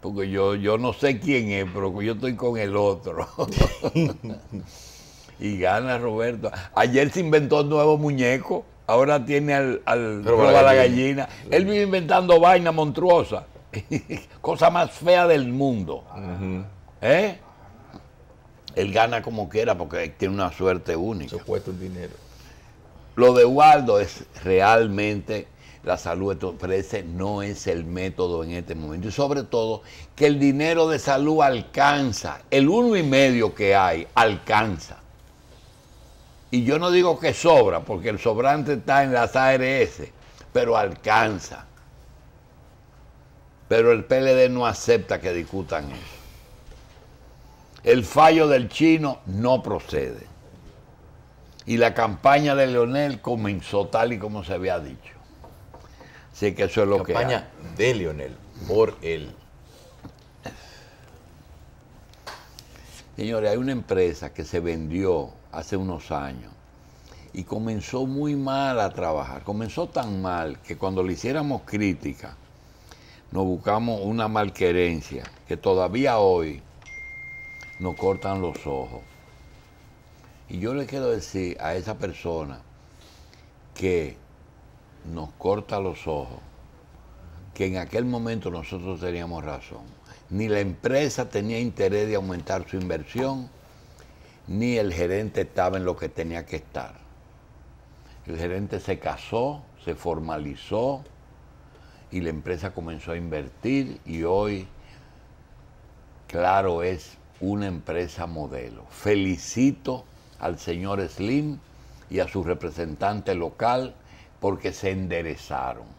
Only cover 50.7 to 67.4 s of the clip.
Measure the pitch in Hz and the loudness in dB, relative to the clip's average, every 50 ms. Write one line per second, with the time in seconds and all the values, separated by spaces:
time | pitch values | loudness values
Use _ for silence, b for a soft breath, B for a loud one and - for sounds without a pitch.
50.7 | - - - - - - - - - - - - - - - - - - - - | -20 -20 -20 -20 -20 -20 -20 -20 -20 -20 -20 -20 -20 -20 -20 -20 -20 -20 -6 -4
51.7 | 110 117 120 113 113 - 113 107 101 - - 139 139 147 151 147 139 139 135 131 | 2 2 2 2 4 2 0 0 -2 2 4 6 6 6 4 4 4 4 2 2
52.7 | 123 120 120 120 127 143 147 143 131 104 - - 123 110 110 101 101 92 80 - | 4 2 2 2 2 0 0 -2 -2 -6 -6 -6 -4 -2 -2 -4 -4 -4 -6 -2
53.7 | - 101 101 101 - 139 113 120 123 104 95 107 104 104 92 - - 90 90 92 | -2 -2 -2 0 0 0 0 0 -2 -4 -8 -8 -8 -10 -8 -6 -6 -4 -2 -2
54.7 | 90 87 78 69 65 - - - - - - - - - - - - - - - | -2 -2 -4 -10 -16 -18 -20 -20 -20 -20 -20 -20 -20 -20 -20 -20 -20 -20 -20 -20
55.7 | - - - B B B B B B B B B B - - 104 90 - 101 92 | -20 -20 -20 B B B B B B B B B B -2 -2 -2 0 0 -4 -2
56.7 | - 113 107 98 101 95 92 - - 120 120 131 - 110 - - - - - 85 | 2 2 2 2 2 0 0 0 -2 -2 0 0 -2 -4 -4 -8 -20 -20 -18 -16
57.7 | 82 - 101 123 127 110 90 82 78 73 69 65 62 - - - - - 90 80 | -4 0 0 2 2 0 -2 -6 -6 -8 -10 -12 -14 -16 -20 -20 -20 -16 -6 -2
58.7 | 90 107 110 104 - - - 82 82 80 73 65 - - - - - - - - | 2 2 2 2 0 -6 -6 -6 -6 -6 -6 -12 -16 -20 -20 -20 -20 -20 -20 -20
59.7 | - - - - - - - - - - - - _ - - - B B B B | -20 -20 -20 -20 -20 -20 -20 -20 -20 -20 -20 -20 _ -20 -20 -20 B B B B
60.7 | B B B B B B B B - - _ - - - - _ - - - - | B B B B B B B B -20 -20 _ -20 -20 -20 -20 _ -20 -20 -20 -20
61.7 | - - - - - - - - - _ - - - - - B B B B B | -20 -20 -20 -20 -20 -20 -20 -20 -20 _ -20 -20 -20 -20 -20 B B B B B
62.7 | B B B B B B B B B - 107 107 117 110 107 104 101 120 127 135 | B B B B B B B B B -8 -6 -4 -2 -2 0 0 0 0 -2 -4
63.7 | 135 120 107 - 98 95 92 87 87 85 82 71 - - 80 76 - 87 85 85 | -4 -6 -4 -2 0 2 2 2 0 -4 -10 -14 -12 -12 -12 -6 -4 -4 -2 -2
64.7 | 82 80 80 78 78 90 95 95 87 80 69 58 50 - - - - 76 82 - | -4 -4 -6 -6 -4 -2 0 0 0 0 -2 -6 -12 -20 -20 -16 -14 -14 -10 -6
65.7 | - 95 95 95 87 78 - - 78 73 69 69 65 62 57 52 - - - - | -6 -6 -4 -6 -8 -8 -8 -8 -8 -6 -6 -8 -12 -14 -16 -18 -20 -20 -20 -20
66.7 | - b b b b b b b b b b b b - | -20 b b b b b b b b b b b b -14